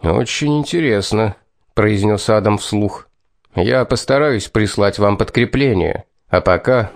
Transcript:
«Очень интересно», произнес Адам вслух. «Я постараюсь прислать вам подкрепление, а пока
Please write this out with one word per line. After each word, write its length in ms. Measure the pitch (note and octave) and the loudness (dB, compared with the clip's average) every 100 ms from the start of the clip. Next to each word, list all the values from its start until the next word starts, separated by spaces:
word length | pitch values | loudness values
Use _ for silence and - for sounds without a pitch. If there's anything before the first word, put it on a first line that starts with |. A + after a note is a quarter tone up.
«Очень 580 | - A#2 A#2+ - D3 D3 | -2 0 -2 -4 -2 -2
интересно», 760 | C#3+ F3 D3 G2+ - G#2+ A2 - _ _ _ | -2 -2 0 -2 0 -2 -2 -4 _ _ _
произнес 560 | - G#2+ G2+ G#2+ G#2 - | 0 2 2 0 0 0
Адам 280 | G#2+ G#2 G#2 | 0 2 -2
вслух. 520 | - G#2 G2+ - - _ _ _ _ - | -2 -2 -2 -6 -18 _ _ _ _ -2
«Я 300 | G#2 B2+ A#2 | 0 0 0
постараюсь 600 | A#2+ - C#3 D3+ A2 - | -2 0 0 0 -2 -2
прислать 520 | A2 G#2 - G2+ G2+ | -2 0 2 0 2
вам 180 | G2+ G2+ | 0 2
подкрепление, 880 | G#2+ B2 A#2+ C3+ C#3 G2 D#2+ - - _ - | 0 0 0 0 0 2 0 -4 -10 _ -2
а 120 | F2+ | 0
пока 500 | F#2+ F2 C3 B2+ G#2 | 2 2 2 0 0